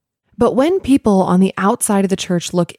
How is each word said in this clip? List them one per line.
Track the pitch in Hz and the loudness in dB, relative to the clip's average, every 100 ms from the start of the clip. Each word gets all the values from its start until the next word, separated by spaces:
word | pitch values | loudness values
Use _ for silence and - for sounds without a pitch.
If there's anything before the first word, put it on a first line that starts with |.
| _ _ _ - | _ _ _ -2
But | 240 233 | 0 2
when | 302 381 | 0 0
people | - 269 220 190 | 0 0 2 2
on | 175 180 | 2 2
the | 190 - | 2 0
outside | 190 240 - 202 196 | -2 -2 -2 0 0
of | |
the | 185 | -2
church | - 175 - | -4 -4 -2
look | 180 170 | -4 -4